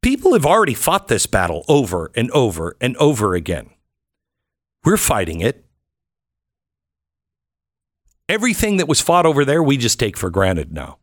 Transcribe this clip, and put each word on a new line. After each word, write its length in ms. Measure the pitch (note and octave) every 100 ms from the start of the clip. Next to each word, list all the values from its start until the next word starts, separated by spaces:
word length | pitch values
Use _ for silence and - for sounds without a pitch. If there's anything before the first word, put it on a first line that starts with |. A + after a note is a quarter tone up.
People 320 | B3 C4+ F#4
have 120 | B3 D3
already 280 | G3+ F#3+
fought 340 | A2 - F#3+ -
this 180 | G#2+ -
battle 380 | G2+ F2 E2 -
over 420 | D3 A2+ F2+ D#2+
and 160 | - A#2+
over 440 | D3+ A#2+ D#2+ E2 -
and 160 | B2+ B2
over 380 | D3+ C3 G#2 F2+
again. 340 | E2 E2 A1+ _ _ _ _ _ _ _ _ _ _ _
We're 140 | D#3 G3+
fighting 420 | - A#2 E2+ D#2+
it. 240 | G2+ - _ _ _ _ _ _ _ _ _ _ _ _ _ _ _ _ _ _ _ _ _ _ _ _ _ _ -
Everything 480 | G#3+ A#3+ G#3+ G#3+ G3
that 120 | E3+
was 100 | D#3
fought 260 | - F3 E3
over 200 | C#3+ C3+
there, 180 | D#3
we 140 | D3+ C#3
just 200 | A#2 -
take 200 | A2 -
for 120 | F#2+
granted 440 | F2 F#2+ F2 C#2+
now. 240 | D2+ C2+ -